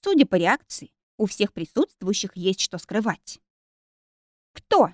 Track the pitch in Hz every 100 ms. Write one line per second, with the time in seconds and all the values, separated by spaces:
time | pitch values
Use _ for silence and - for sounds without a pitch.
0 | - 359 - 185 170 262 _ - - _
1 | _ _ 214 - 202 - 165 - 339 _
2 | 185 208 196 - 180 190 - 180 - 208
3 | 220 - - - _ _ _ _ _ _
4 | _ _ _ _ _ - _ 415 226